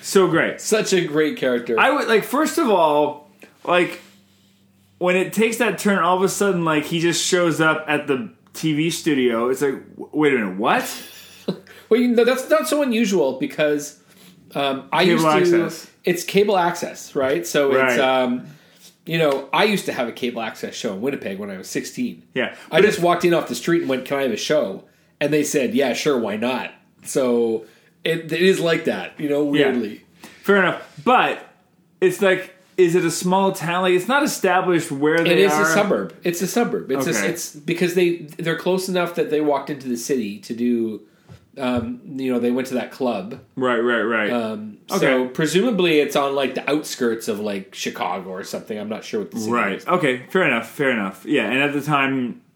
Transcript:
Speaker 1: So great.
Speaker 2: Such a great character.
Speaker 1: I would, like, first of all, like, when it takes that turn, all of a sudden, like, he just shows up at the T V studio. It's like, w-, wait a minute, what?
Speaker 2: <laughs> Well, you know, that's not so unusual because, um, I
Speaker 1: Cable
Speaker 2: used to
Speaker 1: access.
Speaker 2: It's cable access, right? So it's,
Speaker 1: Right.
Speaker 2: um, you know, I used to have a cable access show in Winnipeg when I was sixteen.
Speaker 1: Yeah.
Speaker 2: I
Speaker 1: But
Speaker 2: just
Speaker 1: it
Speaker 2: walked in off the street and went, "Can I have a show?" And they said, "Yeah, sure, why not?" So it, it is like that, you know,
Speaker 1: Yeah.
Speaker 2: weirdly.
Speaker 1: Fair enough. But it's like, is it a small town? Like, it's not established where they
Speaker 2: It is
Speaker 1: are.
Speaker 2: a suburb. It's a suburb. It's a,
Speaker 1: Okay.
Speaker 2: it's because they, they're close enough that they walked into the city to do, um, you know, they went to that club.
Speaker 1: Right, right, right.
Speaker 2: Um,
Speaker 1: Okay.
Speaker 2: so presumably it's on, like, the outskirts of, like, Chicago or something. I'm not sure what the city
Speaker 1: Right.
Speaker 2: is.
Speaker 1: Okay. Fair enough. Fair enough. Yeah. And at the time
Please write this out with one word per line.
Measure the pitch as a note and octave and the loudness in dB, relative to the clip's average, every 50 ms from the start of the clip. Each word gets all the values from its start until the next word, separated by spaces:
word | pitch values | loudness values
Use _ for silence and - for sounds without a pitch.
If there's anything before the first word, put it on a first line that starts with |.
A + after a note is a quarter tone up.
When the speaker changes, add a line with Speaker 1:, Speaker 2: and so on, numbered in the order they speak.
Speaker 1:
So | - - - G3 F#3 E3 | -10 2 4 4 4 4
great. | D#3 E3 C3 G2+ - - | 4 0 0 0 -4 -6
Speaker 2:
Such | - - G#3+ A3 G3 - | -4 -2 -2 -2 0 0
a | F#3+ F3+ E3+ | 0 0 0
great | D#3 D3 D#3 D#3 D3 B2+ - | 0 0 0 0 0 -2 -2
character. | - C3 B2 A#2+ A#2 - A#2 - | -2 -2 -2 -2 -2 -2 0 2
Speaker 1:
I | G3+ C4 | 2 2
would, | D4 C#4+ A#4+ - | 2 0 0 2
like, | A3+ G#3 - | 2 0 0
first | - - C#4 D#4 - - - | 0 -2 -2 0 0 0 0
of | E4 A#3+ | 2 2
all, | G#3 F3+ E3 D#3 D3 D3 D3+ C#3+ D3 - - - _ _ - - _ _ _ | 4 4 4 4 4 4 2 2 -2 -8 -16 -20 _ _ -20 -20 _ _ _
like, | - E3+ F3+ F3+ - - - - - - _ _ _ _ _ _ _ _ _ _ _ _ _ _ _ _ _ | 0 2 2 2 0 -4 -14 -18 -20 -20 _ _ _ _ _ _ _ _ _ _ _ _ _ _ _ _ _
when | E3+ F3+ F3+ | 0 0 2
it | F#3 F3+ - | 2 0 -2
takes | - G3 A3+ A#3+ A3+ - | 0 0 0 0 0 -2
that | B3 A3 F#3+ - | -2 -2 -2 -2
turn, | - G#3 G3+ F#3+ | 0 0 2 2
all | E3 F3 F#3 | 2 2 2
of | F#3 | 2
a | F#3+ F3+ | 2 0
sudden, | - - G3+ G3+ F#3 F3 E3+ | 0 0 0 0 2 0 0
like, | D#3+ D#3 D3+ D3 | 2 0 0 0
he | - E3 E3+ | -2 -2 0
just | D#3+ E3+ D#3+ - - | 0 0 0 0 0
shows | - F#3 F3+ F3 E3+ D#3 C#3 | 0 2 2 4 2 2 4
up | E3 D#3+ D#3 D3+ - - | 4 2 2 2 0 -2
at | D3 D3 C#3+ | -2 -2 0
the | C3+ C#3 B2+ A2+ G2 - _ _ _ | 0 -2 -2 -2 -8 -14 _ _ _
T | _ - - D#3+ D3+ | _ -4 -2 -2 0
V | D3 D#3+ E3+ | 0 0 -2
studio. | E3 - - E3 D3 C3 B2+ A#2+ A#2 A2+ A#2 B2 | -2 -2 -2 0 2 2 2 2 2 2 0 0
It's | C3 C3 | 0 0
like, | C#3+ C#3 B2+ - - - - | 0 -2 -2 -4 -10 -18 -16
w-, | - - - | -16 -16 -8
wait | - D3+ D3+ C#3+ C3+ | -2 2 2 2 2
a | B2 | 2
minute, | G#2+ G2 F#2 F#2+ | 0 -2 -4 -2
what? | A2 C3+ G3 B3+ B3 - - - - - - - - - - - - | 2 2 2 2 0 -4 -10 -12 -14 -18 -20 -20 -20 -20 -20 -12 -8
Speaker 2:
<laughs> | - F#3 - - - - - - - | -8 -8 -8 -12 -20 -20 -20 0 2
Well, | A3+ B3+ | 2 4
you | B3 B3 | 4 4
know, | A#3 A3 A#3 | 4 4 4
that's | A#3 C4 B3+ - - | 4 2 0 0 0
not | D4+ D#4 C#4+ - | 2 2 2 0
so | C#4 D4 | 0 0
unusual | D4 C4 A3+ A3 A#3+ G3 G3 F3+ D3+ C3+ B2 - | 0 0 2 0 2 2 2 2 2 2 0 -2
because, | D3 - - - D#3 D3 D3+ D3 C#3+ - - _ _ _ - _ - - - _ - - - | -6 -6 -2 0 0 2 2 0 -4 -8 -14 _ _ _ -20 _ -20 -20 -20 _ -20 -10 -6
um, | D3+ C#3+ C#3 C3+ C3 C3 - | -4 -2 -2 -2 -4 -6 -4
I | - D#3 F3+ | 0 2 4
Speaker 1:
Cable | F#3 | 4
Speaker 2:
used | E3 D#3+ E3 | 4 4 4
to | D#3+ | 4
Speaker 1:
access. | D3+ D3 - F3 F3 E3+ - - - - - - _ _ _ | 6 6 6 6 4 4 2 0 -6 -10 -16 -20 _ _ _
Speaker 2:
It's | F#3+ F3 E3+ - | -2 -2 -2 -4
cable | - - G3 G#3 G#3 G#3 F#3 | 0 2 2 4 4 2 2
access, | F3 F3 F3 - - - - - - - - | 2 0 -2 -2 -6 -8 -10 -14 -18 -8 -4
right? | D3+ C3 C3 C#3+ F3 E3+ | -2 0 0 0 -2 -4
So | - - D3+ C#3+ C#3 | -2 0 2 2 4
it's, | C3+ C3 C3 B2+ B2 | 4 4 4 4 2
Speaker 1:
Right. | A#2+ | 2
Speaker 2:
um, | C3 C3 C3 C3 B2+ B2 B2 B2 - - - - - - _ _ - - _ _ _ | 2 2 4 2 2 0 0 -4 -6 -12 -20 -20 -20 -20 _ _ -20 -20 _ _ _
you | - D#3+ E3+ | -4 0 2
know, | D#3+ D3 C#3 C3 - - | 2 2 2 0 -4 -2
I | - D#3+ F#3+ | 2 2 4
used | A3 G#3 F3+ - | 4 2 0 -2
to | - | -4
have | B2 - B2 A#2 | -4 -4 -4 -6
a | |
cable | A2+ - - A#2+ A#2 A#2 | -4 -6 -6 -6 -4 -6
access | A2+ A2 - - - G#2 - | -8 -8 -8 -10 -12 -10 -10
show | - - A#2+ | -8 -6 -6
in | G2 F#2+ | -6 -4
Winnipeg | A2 C#3 C#3 - - G#2+ G2 F#2+ | -4 -6 -6 -6 -8 -10 -8 -8
when | G#2 G2+ | -10 -10
I | G2 F#2 | -12 -12
was | F2 - | -12 -8
sixteen. | - C#3+ B2 - - - B2 A2+ F#2+ - - _ _ | -8 -8 -8 -8 -8 -6 -6 -6 -6 -10 -20 _ _
Speaker 1:
Yeah. | C3 A#2+ A#2 - - - - | -4 -4 -4 -6 -14 -14 0
Speaker 2:
I | - D#3+ | 4 6
Speaker 1:
But | G3 | 6
Speaker 2:
just | G#3+ - - | 6 4 2
Speaker 1:
it | E3+ | 2
Speaker 2:
walked | F3 F3 F3 F3+ | 2 2 2 2
in | F3 E3+ | 2 2
off | D#3 C#3+ - | 2 0 -2
the | B2 | -8
street | - - E3+ E3+ E3 | -6 -2 0 0 0
and | - C3 | 0 0
went, | C3 B2+ B2+ | -2 -2 -2
"Can | - C#3+ C#3 | -4 -4 -2
I | |
have | C#3 C3 | -2 -2
a | A2 | -2
show?" | G2+ - - - D3 B2 G2 G2 F#2+ - _ _ _ _ _ _ _ | -4 -2 0 0 0 0 -2 -6 -10 -14 _ _ _ _ _ _ _
And | D3 C#3+ | -2 0
they | D3+ D3+ C#3+ | 2 2 0
said, | D3 - D3+ B2+ A2+ G#2 | 2 0 0 0 2 2
"Yeah, | B2+ C#3 B2+ - | 2 0 0 0
sure, | - - D#3 C#3+ B2 | -2 0 0 0 0
why | A2 G#2 G#2 | 0 -2 -4
not?" | A2 A2+ B2 C3 A#2 G2 - - - _ _ _ _ - | -2 -2 -2 -2 -4 -6 -8 -12 -16 _ _ _ _ -14
So | - - D3 C3 B2 A#2+ A#2+ A#2 A#2 A2 A2 - - - _ _ _ _ _ | -4 -2 0 2 2 2 2 2 2 0 -4 -6 -10 -20 _ _ _ _ _
it, | _ E3+ D#3+ E3 E3 D#3 | _ -4 -4 -4 -4 -6
it | D#3 E3 | -2 2
is | F3+ F#3+ F#3+ D3 | 4 4 4 4
like | D#3+ E3+ E3 D#3 - | 2 0 0 2 0
that, | C3+ G#2+ F#2+ F2 E2+ - - | -2 -2 -2 -6 -10 -10 -8
you | - C#3+ | -4 -2
know, | C#3+ C#3+ D3+ C#3+ C#3+ | 0 0 0 2 2
Speaker 1:
Yeah. | D3 C#3+ C3+ | 4 4 4
Speaker 2:
weirdly. | B2+ B2 A2 G#2 A2+ - - _ _ _ - - - - | 2 0 -2 -4 -8 -12 -18 _ _ _ -20 -20 -20 -8
Speaker 1:
Fair | - - G3+ | 2 2 4
enough. | G3+ F#3 E3+ D3+ - - - - - C#3+ | 4 4 2 0 -4 -10 -18 -20 -4 2
But | A#3 B3+ A3+ F3 C#3+ A#2+ - - - _ _ _ _ _ _ _ _ _ _ | 4 4 4 4 2 0 -6 -10 -20 _ _ _ _ _ _ _ _ _ _
it's | F#3+ F#3 F3 - | 2 2 2 2
like, | G3+ F#3+ F#3 F#3 - - - _ _ _ _ - | 2 2 2 0 -2 -12 -18 _ _ _ _ 2
is | F#3 E3+ E3 | 2 4 4
it | F#3 E3 | 2 2
a | E3+ | 2
small | D#3+ - - F3+ F#3 F#3+ G3 F#3+ | -2 -2 -2 0 2 2 2 0
town? | F#3 - D#3 E3 E3+ F3+ | 0 -2 -4 -4 -2 0
Like, | F#3 F#3 F3+ | 2 2 2
it's | F3+ F3+ A3 | 0 0 0
not | B3+ C#4+ | 0 0
established | D4 B3+ - - - F#3+ F3+ F#3 F3+ F3+ F3+ E3 - - | 0 0 -2 -2 0 2 2 2 2 2 0 0 0 -2
where | C#3+ C#3 C#3+ D3+ D#3+ E3+ | -4 0 0 2 2 4
they | E3 F3 | 4 4
Speaker 2:
It | F3 F3+ | 4 4
is | G3 G3 | 4 4
Speaker 1:
are. | D3+ D#3 | 4 2
Speaker 2:
a | D#3 | 2
suburb. | D#3+ E3 G3 G#3 G3 - G#2+ G3 F3 - - - | 2 2 2 2 2 0 -2 -2 -6 -10 -6 -6
It's | F3+ E3+ - | -4 -4 -2
a | F#3+ | -4
suburb. | F3 - A#3 A#3+ - - G3 - - | -2 0 -2 -2 0 -2 -6 -4 -4
It's | C3 C#3 C3 | -4 -2 -2
a, | F3 | -2
Speaker 1:
Okay. | D#3 G#2+ G2 - | -2 0 -2 -2
Speaker 2:
it's | - - - - - | -4 -4 -8 -12 -14
because | D3+ D3 - E3+ - F#3 F3 E3+ | -12 -6 -6 -2 0 -2 0 2
they, | F#3 F3+ E3+ E3+ - D#3 D3 - - | 2 2 2 0 -2 -8 -16 -12 -8
they're | E3+ E3 D#3+ D#3+ | -4 -4 -4 -2
close | - F3+ F#3 F#3 F#3 G3 | -2 -2 0 0 -2 -2
enough | F3+ F3+ F3 E3+ - | -2 -2 -2 -2 -2
that | E3+ D#3 C3+ | -4 -2 0
they | D3+ D3+ | 0 0
walked | D3+ D3 C#3+ C3+ - - | 2 2 0 0 -2 -6
into | D3+ C3+ C3 C3 | -10 -8 -6 -6
the | A#2+ A#2+ | -6 -6
city | - - C#3+ B2+ A2 G2+ G2+ G#2 | -2 -2 -2 -2 -2 -6 -8 -12
to | - - A#2+ | -10 -12 -6
do, | A2+ A#2+ A#2+ A#2+ A#2 A2+ A2 G#2+ G2+ - _ _ _ _ _ - - _ _ _ - | -2 0 0 2 0 0 -2 -4 -8 -14 _ _ _ _ _ -20 -20 _ _ _ -6
um, | C3+ B2 B2 A#2+ A2+ A#2 B2 - - | -4 -2 -2 -2 -4 -6 -10 -12 -14
you | - C#3+ C3 C3+ B2+ | -14 -10 -6 -4 -2
know, | B2 A#2+ | -2 0
they | A#2 A#2+ | 0 0
went | A#2+ C3 B2+ B2+ | 0 0 -2 -2
to | - | -4
that | A#2+ G#2+ - | -6 -6 -6
club. | - - C3+ B2 A#2 G2+ F#2 G#2+ C3 B2+ - _ _ | -8 -4 -4 -4 -2 -4 -6 -10 -12 -16 -18 _ _
Speaker 1:
Right, | - B2+ B2+ A#2+ A2+ | -2 0 0 2 2
right, | A#2 A#2+ A#2+ A2+ | 2 2 2 0
right. | G#2 A2+ A#2 A2 G#2+ G2+ | 0 0 0 0 0 0
Speaker 2:
Um, | A#2+ A#2+ A2+ A2 A2 G#2+ G#2+ G#2+ G#2 - _ - | 0 -2 -2 -4 -6 -8 -10 -14 -16 -18 _ -4
Speaker 1:
Okay. | F3+ G3 | -2 0
Speaker 2:
so | - C#3 C3+ B2+ B2+ B2+ | 2 2 2 2 0 -2
presumably | - - D#3+ D3+ D3 F#3 G#3+ B3+ A#3 F#3 F3+ E3+ D#3 D3 | -2 -2 -2 0 2 2 2 2 0 2 2 4 4 4
it's | C#3+ C#3+ - | 2 2 2
on, | D3 C#3 C#3 C#3 | 0 0 0 0
like, | C#3 C#3 B2+ - | -2 -2 -2 -4
the | - - - | -4 -4 -2
outskirts | C#3+ D3+ D3 - - - B2+ A#2 A2+ A2+ - - | -2 -2 -2 -6 -6 -2 -2 -2 -2 -2 -4 -6
of, | A2 G2+ | -6 -4
like, | G#2+ G#2+ G2+ G2 F#2+ - - | -4 -6 -6 -6 -8 -10 -12
Chicago | - - B2+ - - - F2+ F2+ G2 F2+ F#2+ | -10 -8 -8 -6 -6 -6 -4 -4 -6 -8 -10
or | F#2 F#2+ F#2+ | -10 -12 -10
something. | - - G2 - - A2 G#2 | -10 -10 -12 -8 -8 -10 -8
I'm | G#2 G#2+ | -8 -8
not | A2 G2 - | -8 -10 -10
sure | - - A2 | -6 -6 -6
what | G2 - | -6 -6
the | - A#2 | -8 -8
city | G#2+ A2 | -4 -2
Speaker 1:
Right. | A#2+ A#2+ A2 G2 F#2+ | 0 0 0 0 -2
Speaker 2:
is. | - - | -4 -2
Speaker 1:
Okay. | - - - D3 C#3 B2+ B2+ B2+ - | -2 0 2 2 0 0 -2 -6 -2
Fair | - F#3 F3+ | 0 0 2
enough. | D3+ B2 A2+ G2 - | 2 0 -2 -4 -6
Fair | - - D3 C3+ | -6 -2 0 0
enough. | B2 A2+ G2+ F#2+ F#2+ - - | 0 0 -2 -4 -6 -10 -6
Yeah. | A2 D3 C3 A2+ G2+ | -2 0 0 0 0
And | A#2+ C3 | 0 0
at | C#3+ C#3+ C#3 | 0 0 0
the | D3 | -2
time | C3 D3+ D3+ C#3 C3+ C3+ C3+ C3+ B2 A#2 - - _ _ _ | -2 0 2 2 2 2 0 -2 -2 -4 -6 -10 _ _ _